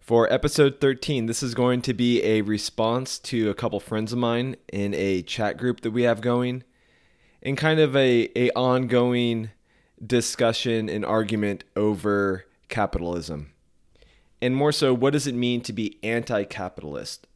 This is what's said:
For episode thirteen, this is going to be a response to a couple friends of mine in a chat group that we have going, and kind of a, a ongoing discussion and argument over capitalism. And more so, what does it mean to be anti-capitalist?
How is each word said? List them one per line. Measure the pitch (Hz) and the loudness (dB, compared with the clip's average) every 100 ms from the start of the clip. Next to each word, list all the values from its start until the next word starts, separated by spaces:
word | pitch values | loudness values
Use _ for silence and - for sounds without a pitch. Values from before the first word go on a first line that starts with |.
For | - 117 113 | 4 4 4
episode | 131 147 - 143 139 | 2 0 4 2 4
thirteen, | 139 131 - 139 113 | 0 0 -4 -2 -2
this | 113 | -4
is | 131 | -4
going | 117 123 123 | 0 2 2
to | 120 | -2
be | 113 120 120 | 0 2 4
a | 104 110 | 4 2
response | 104 107 - - 110 120 131 - | 2 -2 -4 -2 0 0 -4 -10
to | - 120 107 | -4 -2 0
a | |
couple | 98 113 104 | 0 -4 -4
friends | - 110 110 | -4 -4 -4
of | 120 | -2
mine | 120 117 127 - - | 0 0 -2 -8 -10
in | 101 101 | -4 -2
a | 80 98 92 | 0 0 0
chat | 87 - 104 - | -2 -4 -4 -2
group | 123 120 | -4 -2
that | 117 | -4
we | 113 | 0
have | 120 110 | 0 0
going, | 117 120 123 127 - _ _ _ _ _ _ _ | 0 0 -2 -6 -12 _ _ _ _ _ _ _
and | - 139 | -6 -2
kind | 156 160 | 2 4
of | 151 | 4
a, | 135 131 120 113 | 4 6 4 2
a | - 123 | 2 0
ongoing | - 127 127 123 123 123 123 120 113 110 - _ _ _ _ | 2 2 2 2 2 2 2 0 -2 -6 -14 _ _ _ _
discussion | 107 123 110 - 117 117 123 113 107 | 0 0 0 0 0 2 0 -2 -2
and | 101 | -4
argument | 101 110 107 110 104 98 - - | 0 0 0 0 -2 -4 -6 0
over | 107 101 107 101 98 92 - _ _ | 0 0 0 2 2 -2 -8 _ _
capitalism. | - 101 - 85 87 80 76 73 _ _ _ _ _ _ _ _ _ | -4 -2 -2 -4 -6 -6 -10 -12 _ _ _ _ _ _ _ _ _
And | 127 131 | -4 0
more | 147 | 0
so, | 151 139 | 2 2
what | 123 135 | 4 2
does | 143 143 | 2 -2
it | |
mean | 120 123 120 | -2 0 -2
to | 120 | -4
be | 107 107 - | -6 -6 -6
anti-capitalist? | 107 117 117 113 101 - 95 - 78 71 - - _ | -4 -4 -2 -2 -2 -6 -10 -10 -12 -10 -10 -14 _